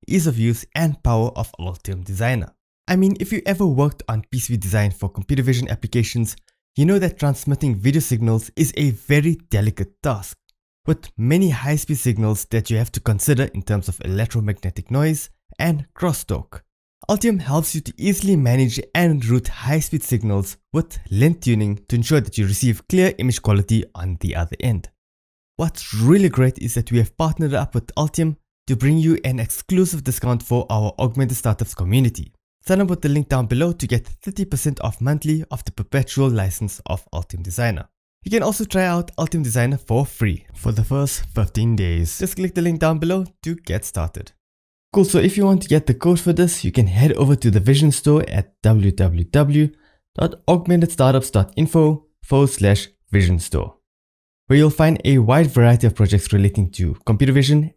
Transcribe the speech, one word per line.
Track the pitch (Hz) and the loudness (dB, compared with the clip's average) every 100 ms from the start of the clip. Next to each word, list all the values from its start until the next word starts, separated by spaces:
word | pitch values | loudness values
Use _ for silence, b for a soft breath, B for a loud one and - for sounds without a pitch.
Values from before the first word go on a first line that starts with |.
| - | -2
ease | 185 160 | 0 0
of | 117 | 0
use, | 113 117 - | 0 -2 -4
and | - 165 143 | -2 -2 -2
power | 123 113 120 - | 0 0 0 -4
of | - - | -10 -8
Altium | 92 85 - 92 | -10 -10 -10 -10
Designer. | 92 92 117 123 82 _ _ _ - | -8 -4 -2 -2 -6 _ _ _ -2
I | 185 | 2
mean, | 196 196 | 2 0
if | 190 | -4
you | 226 202 | -4 -4
ever | 185 190 | 0 0
worked | 131 143 - - | 2 0 -2 -6
on | 110 - | -6 -4
P | 127 | -6
C | - | -4
B | 117 | -4
design | 98 104 104 | -2 0 0
for | 95 98 | -2 -6
computer | - - 135 | -6 -4 0
vision | 127 120 - | 0 0 -2
applications, | - - 123 110 120 113 - b b _ - | -6 -4 -2 -2 -2 -4 -6 b b _ 0
you | 160 | 2
know | 196 | 2
that | 180 - | 0 -2
transmitting | 147 131 - 135 143 101 | -2 -2 -2 -2 -2 0
video | 117 156 | 0 0
signals | - 117 113 113 - - | 0 -2 0 0 -2 -2
is | 156 - | -2 0
a | 143 | -2
very | 107 - 147 156 165 _ | -2 0 2 2 -2 _
delicate | 104 107 - 95 _ | -2 0 -2 -8 _
task, | 147 107 - - _ _ _ _ - | -6 -4 -8 -18 _ _ _ _ -4
with | 156 - - | -4 -6 -4
many | 117 170 190 | 0 2 2
high-speed | 117 131 151 - 143 | 0 -2 -4 -2 -2
signals | 123 110 110 104 - | -2 0 0 -2 -4
that | 113 - | -4 -2
you | 110 | -2
have | 117 | -2
to | - | -4
consider | 113 101 - 127 135 | -2 0 0 0 -2
in | 98 | -6
terms | 92 101 90 | -4 -4 -4
of | - | -8
electromagnetic | - 95 113 117 107 98 95 - - | -6 -4 -2 -2 -4 -4 -8 -8 -4
noise | 135 156 156 - _ _ - | -2 0 -2 -8 _ _ -4
and | 170 151 139 | -2 -2 -6
crosstalk. | - 180 - - 76 - - - _ _ _ - | -4 -4 -4 -6 -8 -8 -18 -20 _ _ _ -4
Altium | 202 233 196 | 0 0 0
helps | 127 147 160 156 | -2 -2 -2 -6
you | |
to | - - | -10 -4
easily | 196 190 196 175 | -2 0 2 2
manage | 123 127 127 135 - 165 | 4 2 2 -2 -4 0
and | 170 147 113 | 2 2 0
route | 123 - | 0 -2
high-speed | - 120 156 - 151 | -6 -2 -2 -2 -6
signals | - 117 110 101 95 - _ | -4 -2 0 -2 -4 -10 _
with | 160 160 - - | -4 -4 -8 -4
length | 98 151 170 | 2 2 2
tuning | 123 110 104 104 - | 0 0 0 -4 -4
to | 120 | -2
ensure | 117 156 | 2 0
that | 107 - | 0 -2
you | 101 | -2
receive | 98 123 107 - | 0 0 -2 0
clear | 185 185 - | 2 2 0
image | 123 - | -2 -2
quality | 110 98 92 110 - - | 0 0 2 0 -2 -8
on | 90 85 | -8 -6
the | 87 85 | -6 -4
other | 85 - | -6 -4
end. | 127 98 - _ _ _ _ _ _ - | -4 -4 -6 _ _ _ _ _ _ -6
What's | 160 - - | -6 -6 -8
really | 107 117 196 185 | 0 4 6 4
great | 127 131 - | 2 0 0
is | 123 120 | -6 -6
that | - | -2
we | 117 | 0
have | 110 - | 0 0
partnered | 160 156 151 | -2 -2 -2
up | 139 139 120 | -2 -2 -4
with | - - | -6 -4
Altium | 151 - 160 147 _ _ - | -4 -2 -2 -4 _ _ -4
to | 117 | 0
bring | 135 160 | 2 2
you | 160 165 | 2 0
an | 131 127 | -2 -4
exclusive | 113 - - 185 180 156 | -6 -8 -2 0 0 -2
discount | 131 - 123 120 | -6 -4 -2 -2
for | - 120 - | -2 -2 0
our | 107 107 - | -2 -2 -2
Augmented | 127 123 127 127 | -2 0 -2 -2
Startups | 117 104 113 - | -2 -2 -4 -4
community. | 92 123 123 85 - _ _ _ - | 0 2 2 -2 -10 _ _ _ 0
Sign | 190 | 0
up | 190 | 2
with | 170 | 0
the | 147 | 0
link | 147 143 | 0 0
down | 131 110 | -2 0
below | 120 170 | 0 0
to | 170 113 | -2 -2
get | 120 - | -2 -4
thirty | - - 196 190 | -10 -10 -6 -4
percent | 143 151 131 | -4 -4 -4
off | 117 - | -6 -4
monthly | 127 151 151 156 160 | -2 -2 -2 -2 -4
of | 135 - | -10 -8
the | |
perpetual | - 98 139 - 131 135 | -10 -4 -2 -2 0 0
license | 113 92 - 104 - - | 0 -2 -4 -8 -8 -8
of | 95 - | -8 -8
Altium | 87 - 85 | -10 -8 -10
Designer. | 90 85 117 85 - _ _ _ | -8 -4 -2 -4 -10 _ _ _
You | 190 | -4
can | 226 | 0
also | - 202 | 0 -2
try | 202 190 185 | -2 0 0
out | 175 170 - | -2 -4 -6
Altium | 160 165 | -4 -2
Designer | 127 120 120 139 | -2 0 0 -2
for | - 117 139 | -2 -2 -2
free | - 107 85 - | -2 -2 -2 -8
for | - 110 | -8 -4
the | 107 | -2
first | 113 139 143 - - | 0 -2 -2 -4 -6
fifteen | 113 98 110 117 107 | -2 -2 0 0 0
days. | 90 85 82 - | 0 0 -2 -4
Just | - - | -6 -4
click | 185 | -4
the | 180 | -2
link | 170 160 | -2 0
down | 160 160 | 0 0
below | 165 190 180 _ | 0 -2 -4 _
to | 160 170 | -10 -8
get | - 90 | -6 -6
started. | - - 85 - - _ _ _ _ _ _ | -6 -6 -6 -8 -14 _ _ _ _ _ _
Cool, | 202 190 | 2 2
so | 185 | 4
if | 190 202 | 2 2
you | 196 | 2
want | 190 | 2
to | - | 2
get | 151 151 | 2 2
the | |
code | 120 170 175 | 0 2 2
for | 175 | 2
this, | 165 175 - - | 2 2 0 -2
you | |
can | 127 98 | 2 2
head | 95 147 | 4 4
over | - 139 139 | 4 4 4
to | 120 | 4
the | 101 | 4
Vision | 104 139 151 | 4 4 4
Store | - 151 151 - | 2 2 2 2
at | 98 - _ | -2 -4 _
w | 107 110 98 | 2 4 4
w | 95 95 87 | 2 0 0
w | 85 147 143 147 151 b b b b - | 0 2 4 2 2 b b b b -4
dot | 170 - - | -4 -2 0
augmented | 175 175 175 170 | 2 4 2 2
startups | - 131 135 127 | 2 4 4 2
dot | 104 98 - | 0 0 0
info | 160 165 156 156 - _ | 0 4 2 0 -6 _
forward | - 139 139 | -2 2 2
slash | - 101 92 - _ _ | 2 2 2 -2 _ _
vision | 101 90 85 | 2 2 0
store, | - 76 50 - _ _ _ _ _ _ - | -2 -4 -6 -12 _ _ _ _ _ _ 2
where | 139 | 4
you'll | 151 | 6
find | 147 156 165 - | 4 2 2 4
a | 135 | 4
wide | 110 143 156 | 4 4 4
variety | 127 120 120 117 | 6 6 6 4
of | - | 2
projects | 98 101 - | 2 2 2
relating | 101 98 101 92 | 2 2 2 -2
to | - 87 - - | -2 -4 -4 -2
computer | 107 131 | 2 4
vision | 135 135 151 156 | 4 4 2 0